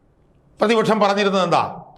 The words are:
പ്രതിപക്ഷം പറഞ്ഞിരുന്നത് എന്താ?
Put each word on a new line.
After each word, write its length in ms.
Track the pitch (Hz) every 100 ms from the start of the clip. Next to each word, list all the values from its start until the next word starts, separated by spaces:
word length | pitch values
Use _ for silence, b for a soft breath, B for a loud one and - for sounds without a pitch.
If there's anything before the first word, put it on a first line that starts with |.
| _ _ _ _ _ -
പ്രതിപക്ഷം 400 | 214 226 156 214
പറഞ്ഞിരുന്നത് 440 | 202 202 196 196
എന്താ? 400 | 175 151 104 - -